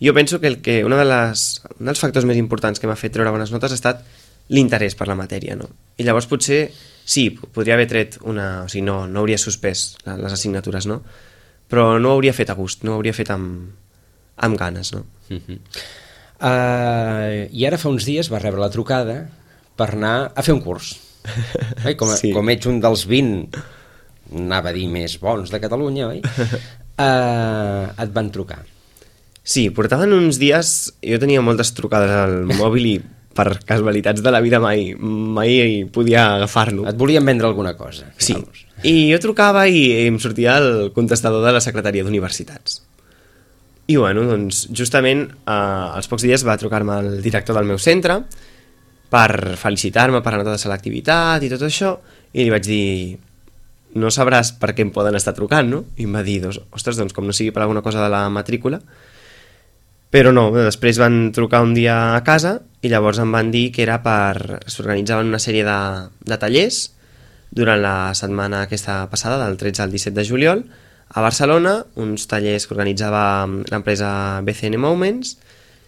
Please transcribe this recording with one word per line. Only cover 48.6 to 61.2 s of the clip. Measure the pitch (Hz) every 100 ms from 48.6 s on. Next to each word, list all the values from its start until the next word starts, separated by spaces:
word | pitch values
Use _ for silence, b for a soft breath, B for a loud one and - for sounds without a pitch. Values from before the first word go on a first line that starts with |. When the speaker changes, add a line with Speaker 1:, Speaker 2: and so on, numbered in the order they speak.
| b b b _ -
Speaker 1:
per | 120 110 101 95 90
felicitar-me | 107 101 98 113 127 123
per | 117 107
la |
nota | 104
de | 107
selectivitat | 104 98 104 117 - 170 165 160
i | 135
tot | 127 151
això, | - 196 180 b b b
i | 131 117
li |
vaig | 107 98
dir: | 107 98 92 90 92 - _ - - - - _
«No | 113 110
sabràs | 139 127 123 117 -
per | 107
què | 110 104
em | 104
poden | 104 101
estar | 101 -
trucant, | 104 151 123
no?» | 143 - -
I | 107
em | 104
va |
dir, | 98 98
doncs: | 92 101 -
«Ostres, | - - 113
doncs, | 98
com | - 101
no | 98
sigui | 110
per | 107 107
alguna | 107
cosa | 110 107
de | 104
la | 101 101
matrícula». | 101 104 117 131 170 - b b b b b b b b b _ _ _
Però | 139 127
no, | 127 107 117
després | 110 - 120 117
van | 120 120